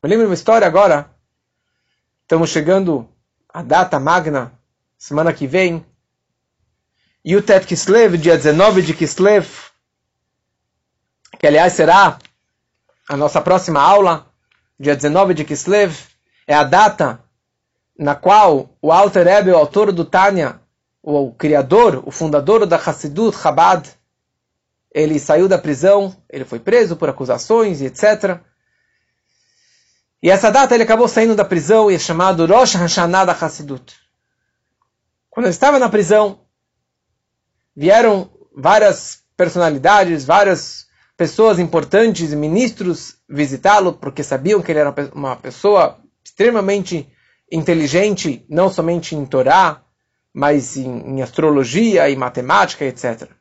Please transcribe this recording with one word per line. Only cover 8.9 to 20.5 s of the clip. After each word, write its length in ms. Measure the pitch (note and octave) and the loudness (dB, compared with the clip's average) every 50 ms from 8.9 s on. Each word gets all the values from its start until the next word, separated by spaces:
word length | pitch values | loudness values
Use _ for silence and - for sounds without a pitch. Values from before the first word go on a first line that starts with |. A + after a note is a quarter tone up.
| D#3 | -4
Kislev, 540 | - E3 C#3+ - - F#3 G3+ G#3+ G3+ D#3 - - - - - _ _ _ _ _ _ _ _ _ _ _ _ _ _ _ _ _ _ _ _ _ _ _ _ _ _ _ _ _ _ _ _ - | -4 -6 -6 -2 0 2 2 2 2 0 -2 -16 -20 -20 -20 _ _ _ _ _ _ _ _ _ _ _ _ _ _ _ _ _ _ _ _ _ _ _ _ _ _ _ _ _ _ _ _ -12
que 80 | _ - | _ 0
aliás 280 | D3+ D3 D3+ F3 F3+ E3 | 2 2 4 2 2 2
será 440 | - D#3+ D#3 F3 G3 G3 E3 - - _ _ _ _ _ _ _ _ _ _ _ _ _ _ _ _ _ | 0 2 4 6 6 4 4 0 -6 _ _ _ _ _ _ _ _ _ _ _ _ _ _ _ _ _
a 100 | - C#3+ | -10 -6
nossa 240 | C#3 D3 C#3+ - E3 | -4 -4 -2 -2 -2
próxima 400 | - F3 F3+ F#3 F#3 - D#3+ C#3+ | 0 0 0 0 0 -2 0 2
aula, 460 | C#3+ E3+ G3 G#3 G3 F3+ E3 - _ _ _ _ _ _ _ _ _ _ _ _ | 4 4 4 4 4 2 -2 -4 _ _ _ _ _ _ _ _ _ _ _ _
dia 160 | C#3 D3 D3 | -4 -4 -2
dezenove 380 | C3+ D3 D3 D3+ F#3 G3 F#3+ F3 | -2 -2 -2 0 2 2 2 0
de 120 | D#3+ D3+ | -4 -4
Kislev, 500 | - D3+ C#3+ - F3 G3+ G#3 G3+ F3+ D3+ - - _ _ _ _ _ _ _ _ | -8 -10 -8 -4 -2 0 0 0 0 -4 -12 -20 _ _ _ _ _ _ _ _
é 80 | - D3 | 0 0
a 80 | D3 D3 | 0 2
data 600 | C3 D3+ F#3 G#3+ G#3 G#3 - D#3+ C3 A2+ A#2+ _ _ _ _ _ _ _ _ _ _ _ _ _ _ _ | 2 4 4 4 2 2 -2 -4 -4 -4 -10 _ _ _ _ _ _ _ _ _ _ _ _ _ _ _
na 180 | - D#3 C#3+ C#3 | -8 -6 -6 -6
qual 600 | - - F3 G3+ G#3+ G#3 F#3 D3+ C3+ - _ _ _ | -2 2 4 6 6 6 4 2 0 -4 _ _ _
o 100 | - D3+ | -2 0
Alter 340 | - F#3+ G3+ G3+ F#3+ G3 F3 | 2 4 2 2 2 2 4
Rebbe, 260 | F3 G3 G#3 F#3+ F#3 | 4 4 4 4 4
o 60 | F3+ | 2
autor 340 | E3 D3 - - G3+ G#3+ G#3 | 2 2 2 0 0 0 0
do 120 | F#3+ E3+ E3 | -2 -4 -6
Tânia, 560 | - - F3+ F#3+ G3+ G3 F3+ D3+ B2 | -2 0 2 2 2 0 -2 -4 -6